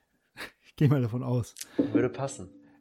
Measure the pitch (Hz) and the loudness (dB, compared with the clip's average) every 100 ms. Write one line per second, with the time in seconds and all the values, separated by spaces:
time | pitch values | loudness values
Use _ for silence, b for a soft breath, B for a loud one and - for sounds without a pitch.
0 | _ _ _ B B B _ - 147 143 | _ _ _ B B B _ 2 4 4
1 | 117 120 127 123 - - - B - - | 0 -2 -2 -2 -2 -8 -8 B 0 2
2 | 123 - 277 - - - b b | 0 -2 -8 -8 -16 -18 b b